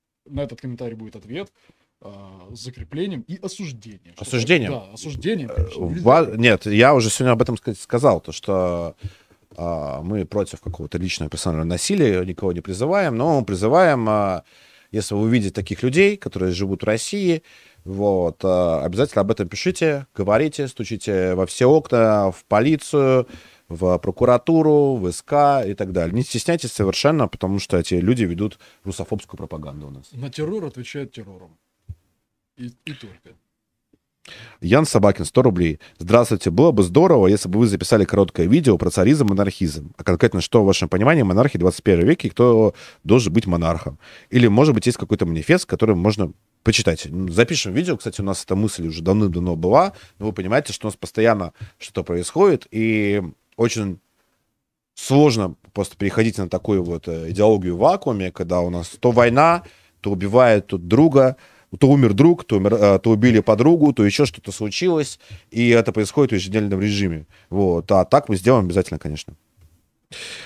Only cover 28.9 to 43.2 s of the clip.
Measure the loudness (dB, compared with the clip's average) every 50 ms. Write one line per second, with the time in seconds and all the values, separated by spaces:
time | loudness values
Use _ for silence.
28.9 | -12 -10 -10 -10 -10 -10 -10 -12 -18 -18 -16 -14 -14 -14 -14 -14 -16 -16 -16 -18
29.9 | -18 -20 -20 _ -16 -14 -14 -14 -10 -10 -8 -8 -8 -8 -10 -12 -12 -14 -16 -14
30.9 | -12 -14 -14 -14 -16 -18 -20 -20 -20 -20 -20 -20 _ _ _ _ _ _ _ -20
31.9 | -20 -20 _ _ _ _ _ _ _ _ _ _ _ -18 -16 -16 -18 _ _ -18
32.9 | -18 -18 -18 -20 -20 _ _ _ _ _ _ _ _ _ _ _ _ _ _ _
33.9 | _ _ _ _ _ _ _ -20 -20 -20 -20 -20 -14 _ 0 2 4 4 4 2
34.9 | 2 4 4 4 2 2 -4 -2 0 2 2 2 2 2 0 0 -2 -4 -10 -20
35.9 | _ -12 -2 2 2 2 4 2 -2 -4 -2 0 2 4 4 4 4 4 2 2
36.9 | 4 4 4 6 6 6 4 4 4 2 0 -2 0 2 2 2 0 -2 -2 2
37.9 | 2 2 2 2 2 2 2 2 0 -2 0 2 4 4 4 4 2 2 2 -2
38.9 | 0 2 2 4 4 4 2 0 0 0 0 -2 -2 -4 -4 -4 -4 -6 -12 -16
39.9 | -16 -8 -2 -2 0 2 2 2 2 0 -2 0 2 4 4 4 2 2 0 -2
40.9 | -2 0 2 2 2 2 2 2 2 2 2 2 0 0 0 0 0 0 0 2
41.9 | 2 4 4 2 0 0 -2 -4 0 2 4 4 4 4 4 2 0 -4 -10 -20
42.9 | -20 _ 0 2 2 2